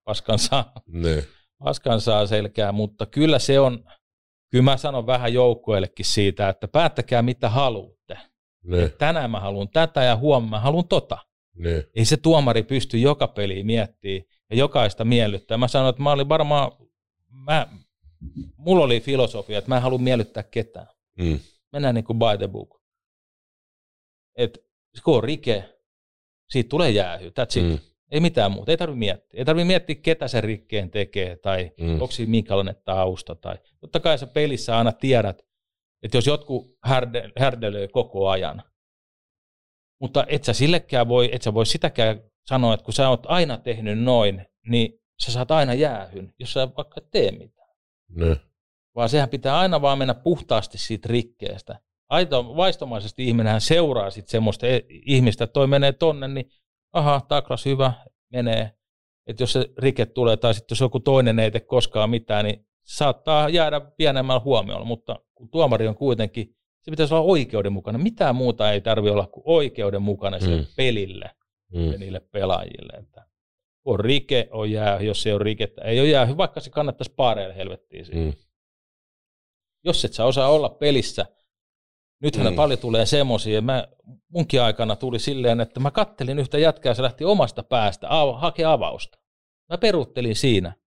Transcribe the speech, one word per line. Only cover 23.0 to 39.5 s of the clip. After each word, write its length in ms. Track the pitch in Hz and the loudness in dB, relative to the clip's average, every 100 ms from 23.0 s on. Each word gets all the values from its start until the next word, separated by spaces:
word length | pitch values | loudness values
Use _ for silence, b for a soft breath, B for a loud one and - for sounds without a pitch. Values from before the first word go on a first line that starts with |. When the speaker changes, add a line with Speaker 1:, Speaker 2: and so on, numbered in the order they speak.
| _ _ _ _ _ _ _ _ _ _ _ _ _ - | _ _ _ _ _ _ _ _ _ _ _ _ _ -4
Speaker 1:
Et 220 | 117 - _ _ _ - | -4 -4 _ _ _ -6
kun 120 | - 123 | 2 2
on 80 | |
rike, 400 | 120 151 123 104 - _ _ _ _ _ _ _ - | 0 -6 -2 -4 -4 _ _ _ _ _ _ _ -6
siitä 180 | 131 113 | -4 -2
tulee 220 | 151 156 | 0 2
jäähy, 380 | 101 90 85 90 | 2 0 -6 -10
that's 300 | - 120 - | -6 -2 0
it. 40 | 85 | 0
Speaker 2:
Mm. 120 | 78 - _ - | -2 -8 _ -6
Speaker 1:
Ei 100 | 151 | 0
mitään 320 | 175 127 98 | 0 2 0
muuta, 180 | 98 104 | -2 -2
ei 40 | 165 | -2
tarvi 200 | 170 127 | -2 -4
miettiä. 420 | 104 92 _ - | -4 -4 _ -6
Ei 60 | |
tarvi 200 | 131 160 | 0 2
miettiä, 320 | 175 180 - - | 2 2 0 -4
ketä 320 | 160 160 131 | -2 -2 -2
sen 160 | 117 | -2
rikkeen 460 | 104 104 - 107 90 | -2 -6 -6 -6 -4
tekee 460 | 107 95 101 90 85 | -4 -4 -4 -6 -6
tai 360 | 98 92 90 - | -4 -4 -4 -6
Speaker 2:
Mm. 120 | 82 | -2
Speaker 1:
onko 180 | 80 - | -2 -2
siinä 200 | - 110 | -4 0
minkälainen 460 | 113 104 98 95 - | 0 2 -2 -2 -8
tausta. 500 | - 95 92 90 - | -4 -2 -2 -4 -12
Tai, 220 | 85 92 90 _ _ | -14 -12 -14 _ _
totta 200 | - 170 | -6 -2
kai 180 | 165 139 | 0 0
sä 80 | 131 | -2
pelissä 520 | 151 151 123 - 113 | -2 -2 -2 -2 2
aina 140 | 117 | 2
tiedät, 500 | - 135 120 101 - _ _ _ _ _ _ | 0 2 2 2 -6 _ _ _ _ _ _
että 140 | 110 127 | -4 0
jos 100 | 131 | 0
jotkut 500 | 147 - 127 - _ 123 | -2 -4 -8 -10 _ -2
härde-, 460 | 127 123 120 107 120 | 0 -2 -8 -8 -2
härdelöi 500 | 135 120 107 101 98 | -2 0 -6 -6 -4
koko 400 | - - 98 95 | -2 -2 -2 0
ajan, 340 | 95 82 - - _ _ _ _ _ _ _ _ | 0 -4 -10 -18 _ _ _ _ _ _ _ _